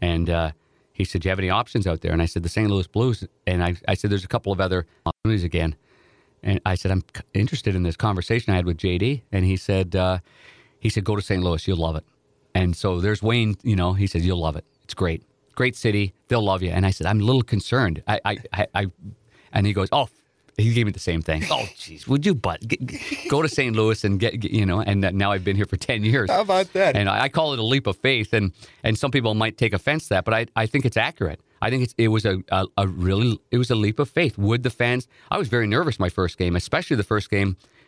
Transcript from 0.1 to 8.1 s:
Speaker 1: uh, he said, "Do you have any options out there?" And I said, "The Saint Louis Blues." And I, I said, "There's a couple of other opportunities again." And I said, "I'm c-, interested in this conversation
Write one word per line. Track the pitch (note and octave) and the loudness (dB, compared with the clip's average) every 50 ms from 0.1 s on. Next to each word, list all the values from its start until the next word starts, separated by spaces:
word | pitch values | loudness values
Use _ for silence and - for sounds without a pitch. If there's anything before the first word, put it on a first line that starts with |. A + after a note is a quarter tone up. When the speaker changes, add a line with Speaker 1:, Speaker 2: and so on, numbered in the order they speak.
| E2+ E2 E2+ E2+ | 0 0 0 0
Speaker 1:
uh, | E2+ E2 E2 D#2 D#2 - _ _ _ _ _ _ _ | 0 0 0 -2 -4 -10 _ _ _ _ _ _ _
he | - F#2+ | -4 -4
said, | - - F#2 | -2 -2 -2
"Do | F2 F#2 | -2 -2
you | |
have | F#2 F#2+ | -2 0
any | F#2+ F2+ | 0 0
options | F#2+ A2 - - - A#2+ F#2 | 0 0 -2 -2 -2 -2 0
out | F#2 E2 D#2 | 0 -2 -2
there?" | - E2+ E2 | -2 0 0
And | E2 | 2
I | E2 E2+ | 0 0
said, | - F2 E2+ | 0 -4 -4
"The | E2+ | -2
Saint | - G#2+ G#2+ G2+ | 0 0 0 2
Louis | G2+ F#2+ F2 - | 2 0 -2 -2
Blues." | - A2 A#2+ C3 A2+ - - - _ _ _ | -2 0 0 0 0 -2 -6 -12 _ _ _
And | F2+ F#2 F2+ | 0 0 2
I, | F2 F2 F2+ - - - | 2 0 -2 -2 -2 -2
I | G2+ | -2
said, | - - G#2 | 0 0 0
"There's | G2+ G2 F2+ | 0 -2 -2
a | - | -2
couple | - A#2 - G2 G2 | -4 -2 -2 -2 -2
of | F#2 | 0
other | F#2+ F#2 F#2 F2+ D#2+ - _ _ - | 0 0 0 -2 -2 -4 _ _ -6
opportunities | D#2+ - _ - A2 A2 G2+ F2 | -6 -6 _ -2 0 0 0 0
again." | E2+ - E2+ D#2+ E2 D#2+ - _ _ _ _ _ _ _ _ _ _ _ _ | -2 0 0 -2 -2 -4 -6 _ _ _ _ _ _ _ _ _ _ _ _
And | - G2+ G2 - - | -2 -2 0 0 0
I | G2 F#2 | -2 -2
said, | - - F#2+ | -2 0 0
"I'm | F#2+ F#2 - _ - | 0 0 -2 _ -10
c-, | - - _ - | -18 -12 _ -2
interested | G#2 G#2+ - - - - G#2+ F#2+ | 0 0 0 -2 -4 -2 -2 0
in | F#2 F2+ | 0 0
this | F2 D#2+ - | 0 -2 0
conversation | - G#2+ | 0 0